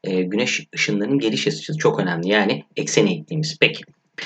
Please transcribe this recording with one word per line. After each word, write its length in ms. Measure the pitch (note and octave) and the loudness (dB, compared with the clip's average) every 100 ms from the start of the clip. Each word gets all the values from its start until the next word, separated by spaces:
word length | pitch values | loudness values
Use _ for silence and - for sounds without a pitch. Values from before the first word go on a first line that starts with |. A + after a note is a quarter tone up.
e, 180 | G2 F#2 | -4 -2
güneş 460 | F2+ G#2 B2 - - - | 0 0 0 -2 -6 -4
ışınlarının 440 | - G#2 G#2+ C#3 | -2 0 2 2
geliş 280 | A2+ G#2+ G2+ | 2 0 -2
açısı 300 | - - D#3 | -2 -6 0
çok 220 | A#2 - | 2 2
önemli. 300 | F2+ E2+ F2+ | -2 -2 2
Yani 340 | G#2 G2+ - - - | 2 4 0 -4 -8
eksen 320 | - - G2+ | 0 4 4
eğikliğimiz. 500 | E2+ - D#3 - - | 0 -4 -4 -2 0
Peki. 220 | B2+ - - _ _ - | 0 0 -14 _ _ -14